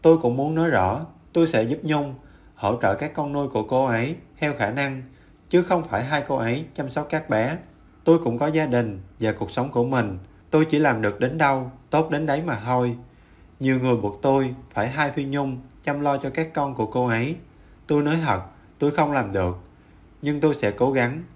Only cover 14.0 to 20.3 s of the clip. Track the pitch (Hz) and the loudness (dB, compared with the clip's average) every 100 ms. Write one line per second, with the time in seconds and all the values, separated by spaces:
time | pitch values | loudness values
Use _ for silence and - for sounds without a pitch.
14 | 104 104 139 135 131 127 - - 113 139 | -2 -2 2 2 2 -6 -8 -4 -4 0
15 | 147 151 139 143 139 127 - - - 143 | -2 -2 -4 -2 -4 -6 -12 -10 -6 -2
16 | 147 139 135 135 160 160 143 120 107 127 | 0 -2 -2 -4 -4 -2 -4 -2 -4 -2
17 | 123 113 131 175 - - - - - 147 | 0 0 -2 -6 -12 -20 -20 -20 -2 0
18 | 147 160 160 95 98 - - - 143 147 | 2 0 0 -2 -4 -20 -20 -2 0 2
19 | 147 139 107 98 90 92 - - - - | 2 0 0 0 -2 -4 -12 -20 -20 -20
20 | - - 143 | -20 -8 -4